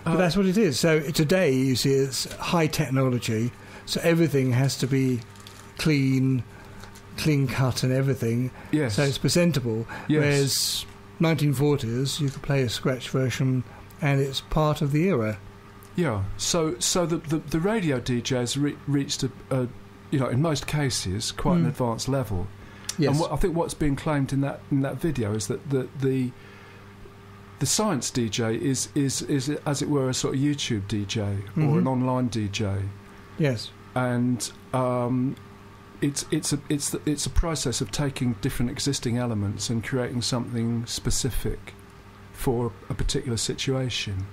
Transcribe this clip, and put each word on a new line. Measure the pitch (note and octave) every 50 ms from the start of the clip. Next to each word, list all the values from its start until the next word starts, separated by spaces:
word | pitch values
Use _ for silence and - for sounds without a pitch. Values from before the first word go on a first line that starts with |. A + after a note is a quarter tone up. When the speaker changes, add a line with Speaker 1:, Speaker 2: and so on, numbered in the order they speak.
| -
Speaker 1:
But | E3 E3
Speaker 2:
Uh, | E3
Speaker 1:
that's | F#3 F3 D#3 G3
what | G3 F#3+
it | F3+ G#3+
is. | A#3 F3+ C3 -
So | - E3+ D#3+ D#3
today, | D3+ C3+ D3+ - D#3+ C#3+ F#3 F#3 F#3 D#3 C3
you | C3 C3 C3+ C3
see, | A#2 - C#3+
it's | C3+ C3+ C3+ C#3 A#2+ - - - -
high | - - - - E3+ D#3+ D3+
technology, | - - D#3 B2 C3 C3+ C3 C3 B2 A#2+ - - A2+ G#2+ A#2 A#2+ - - - - - - -
so | - - F#3 -
everything | E3+ E3+ E3 E3+ D3+ B2+ C#3 C3 C3 B2
has | A#2+ C3+ C#3 - -
to | - B2+
be | C#3 C3+ C3 C3 B2+ A#2 A2+ - - - - - - - - - - -
clean, | - D#3+ D#3 C#3+ C3+ C3+ C3+ C3 C3 C3 C3 B2+ A#2 - - - - - - - - - - - - - - -
clean | - D#3+ D3+ C#3 C#3 C3
cut | A#2 - C3+ B2+ A#2 - -
and | B2+
everything. | B2+ C3 C3+ C#3 C3 - - A#2 A2+ A#2+ B2+ B2+ - - - -
Speaker 2:
Yes. | - D#3 D3+ B2 G#2+
Speaker 1:
So | - D3
it's | C#3 C3+ -
presentable. | - C#3+ - F3 F3 F3 D3+ C#3+ B2 A#2+ A2 A2 A2+ - - - - -
Speaker 2:
Yes. | D3 D3+
Speaker 1:
Whereas | D3 D3 C#3+ C#3 C#3 C3+ - - - - - - - - - - - - - -
nineteen | E3+ E3 D#3+ D3+ D3 D3 C#3
forties, | A#2+ C#3+ D3 D3 C#3 - A2 A2+ B2 C#3 C3+ - -
you | D3 C3+
could | C3+ -
play | - - C#3 C#3
a | C3 A#2
scratch | - - - C#3+ B2+ B2 - -
version, | - C#3 C3 C3 A2+ - C#3 C3 C3 B2+ B2 - - - - - - -
and | - C#3+ C#3+ C#3
it's | C#3 C3+ C3+ -
part | - - - E3 D#3 D3+ D3+ -
of | D#3+ C#3+ C#3
the | D3+ E3 G3
era. | F#3 B2+ A2 G#2+ G#2+ G#2 - - - - - - - - - - - -
Speaker 2:
Yeah. | F3 C3 A2+ G2+ F#2+ F#2+ - -
So, | - - - E3+ D#3+ D#3+ - -
so | - - - F#3+ F3
the, | D#3+ E3+ D#3+
the, | - D3 D#3 D#3
the | - D3+ - E3
radio | D#3+ G3+ A3 A#3 F#3 D#3 C3+ B2
D | - - B2 A#2+
Js | A2+ - C3+ B2 B2 A#2 -
re-, | C3+ C#3+ D3 - D3 - -
reached | C#3 C#3+ C3+ - - - -
a, | B2+ - - - -
a, | C3+ C3 B2+ B2 - - - - - - - -
you | - C#3+
know, | C3 -
in | A2 A#2
most | D3+ E3+ D3+ C#3 - -
cases, | - D3 D3 C3+ - - - G2 F2+ G#2+ A#2+ - -
quite | - - - F3+ F3
an | E3+
Speaker 1:
Mm. | D#3+
Speaker 2:
advanced | - - B2+ A#2+ A2+ A#2+ - -
level. | C3 C#3 C3 - G#2+ F2 F2+ F#2+ - - - - - - - - - -
Speaker 1:
Yes. | D#3+ B2+
Speaker 2:
And | A#2+ D3+
what, | E3+ - D#3
I |
think | C#3 G3+ F#3+ D#3 E3+
what's | E3+ D#3+ -
being | - D#3+ D3 C#3 C#3
claimed | - E3 D3+ C#3+ C3+ B2+
in | C#3 C3+
that, | C#3 C#3 - - - -
in | C#3+ C3+ C3+
that | C3+ - C3
video | - E3+ D3 B2+ A#2 G2+ G#2
is | A2 G#2+ -
that | - - - D3
the, | C#3 C3 B2+ B2 - C#3+
the, | C3 C3+ C3 C3 B2+ B2 C3 - - - - - - - - - - - - - - - - - - - - - - - - -
the | C#3+
science | C3 - - G#3+ G#3+ F3+ B2 A2+ -
D | - C3 A#2 A2
J | G2+ - A#2 A2+ A2+
is, | - - C#3+ C3+ B2 - - -
is, | D#3 C#3+ C3+ - - -
is, | - E3 C#3 B2+ C#3+ D3 - -
as | D3+ C#3+ C#3
it | D3+ -
were, | D3 C#3+ C3 C3
a | B2+
sort | - - C3 -
of | C3+
YouTube | C3+ D3 D3 C#3+ - - B2 G#2 G2 G2+
D | A2+ G#2 G2+
J | F#2+ - A#2
or | G#2
Speaker 1:
Mm-hmm. | G2+ G2+ G2 G2+ - - - D#3 D3 C#3+ E3+
Speaker 2:
an | F3+ C3+
online | C3 B2+ B2+ B2+ B2+ B2+ B2+ A#2+
D | G#2 A#2 G#2+ G2+
J. | G2 - A2+ G2 G2 G2 G2 G2 G2 - - - - - - - - -
Speaker 1:
Yes. | E3 C#3+ B2+ G#2+ - - - - - - -
Speaker 2:
And, | B2+ B2+ B2 B2 A#2+ B2 B2 B2+ A#2+ - - - - - - -
um, | B2+ C3 B2 B2 B2 A#2+ A#2+ C3 B2+ B2 C3+ - - - - - - - - - - - - - -
it's, | - C#3+ C#3+ - - -
it's | - D#3 - - D3
a, | C#3+ - -
it's, | D3+ C#3+ C#3+ - - - - D3+
it's | D3+ C#3+ -
a | -
process | - - - E3+ D#3+ C#3 - C#3+ A2+ -
of | C3+ C3
taking | - - D3 C#3 C#3 - C3+ B2 A#2
different | G2+ - C3+ - - B2 A#2+
existing | - - - C#3+ C3+ - - B2+ A2 B2
elements | B2 A#2+ A2+ G#2 G2+ G2+ G#2 G2+ - -
and | B2 A2+ G#2+
creating | - - C3 B2 B2 C3+ A#2+
something | A2 - - A#2+ A#2+ - A#2+ A#2 A2+ A#2 A#2 A#2 A#2
specific | A#2+ - - - C3 A#2 - - C3 G2+ - - A2 - - - - - - - - - - - - - - - - -
for | - - C3 A#2+ A#2+ A#2+ A#2 - - - -
a | B2
particular | - - - - C#3 - B2+ A#2 G#2+
situation. | - - - - - - C3 C3 C3 B2+ - - - A2 G2+ F#2+ F#2+ G2